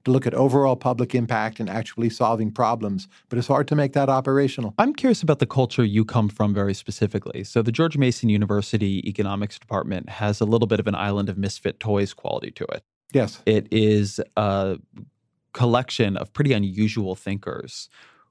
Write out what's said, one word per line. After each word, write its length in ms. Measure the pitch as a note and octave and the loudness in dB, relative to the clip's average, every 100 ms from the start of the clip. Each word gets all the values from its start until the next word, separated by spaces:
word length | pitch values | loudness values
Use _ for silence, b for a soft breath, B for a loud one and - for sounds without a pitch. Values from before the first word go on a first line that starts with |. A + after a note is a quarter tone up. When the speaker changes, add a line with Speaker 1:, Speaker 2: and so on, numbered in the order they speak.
| - | 2
Speaker 1:
to 40 | |
look 160 | C3 B2 | 2 2
at 60 | |
overall 420 | - C3+ C3+ C#3 | 2 4 4 4
public 400 | B2+ C3 A#2+ A#2+ | 2 0 0 0
impact 460 | B2+ A#2 A#2 A2 A2 | 0 0 0 -2 -4
and 80 | G#2 | -6
actually 400 | G#2 A#2 - A#2 | -4 -6 -2 -2
solving 420 | A2 A2+ A2+ G#2+ | 0 0 0 -2
problems. 580 | G#2+ A2+ A#2 G#2+ F#2+ - b b | 0 0 0 -2 -6 -8 b b
But 100 | A#2+ | -2
it's 100 | A#2+ | 2
hard 200 | C#3 C#3 | 2 2
to 80 | D3+ | 2
make 160 | C#3 | 2
that 160 | C#3+ C#3 | 2 2
operational. 640 | C3+ C3+ C3+ C#3 C3+ A2 - | 2 2 2 2 -2 -4 0
Speaker 2:
I'm 160 | A#3+ | 0
curious 280 | D4+ C4 A3 | 2 2 2
about 160 | D#3 C#3+ | 2 2
the 80 | B2 | 2
culture 380 | C3+ B2 - | 0 0 2
you 220 | A2 G#2 G#2+ | 2 2 2
come 240 | A#2+ G#2 | 2 0
from 240 | - G#2+ | 0 0
very 180 | G2+ G2+ | 0 -2
specifically. 720 | G2 - - G#2 G2+ - - | -4 -8 -4 -2 -2 -8 -12
So 160 | G2+ A#2+ | -4 -2
the 120 | A2 | 0
George 260 | A#2 E3 D3 | 0 0 2
Mason 320 | B2+ - A2+ | 0 2 2
University 760 | G#2 G2+ G#2 G2 G#2+ G2+ G2 - | 2 2 0 0 -2 0 -2 -4
Economics 520 | G2 G2 G2 G2 - | -4 -4 -4 -6 -10
Department 500 | - G2 - F#2 - | -6 -4 -4 -6 -8
has 320 | - G#2 G2+ | -4 -2 0
a 60 | G#2+ | 2
little 200 | A#2 A2+ | 2 2
bit 140 | A2 | 0
of 60 | G#2+ | 0
an 80 | |
island 340 | G2 G2+ G2+ G2+ | -2 -2 -2 -4
of 80 | F#2+ | -4
misfit 420 | G2 - - - | -4 -4 -6 -4
toys 360 | G#2+ G2+ G2 | -2 0 -2
quality 360 | - - - - | -6 -8 -8 -8
to 120 | - | -10
it. 180 | - - _ _ _ | -10 -10 _ _ _
Speaker 1:
Yes. 300 | C#3 G#2+ - | 0 0 -2
Speaker 2:
It 240 | - G#2+ G#2+ | 0 0 2
is 480 | A2 G#2+ G#2+ G2+ - - - | 2 4 4 2 -4 -6 -2
a 400 | G#2 G2 G2 F2+ - - - _ _ _ _ | 0 0 -2 -4 -10 -20 -20 _ _ _ _
collection 640 | - A#2+ A#2+ B2+ - G#2+ F#2+ | 0 2 2 0 0 0 -2
of 160 | - | -4
pretty 220 | - D3 | 0 2
unusual 600 | A2+ G2 F#2 G#2+ A2 G2 | 2 0 0 0 0 -4
thinkers 760 | F#2 - G2 - - - - - b b b b | -6 -6 -6 -6 -10 -10 -14 -18 b b b b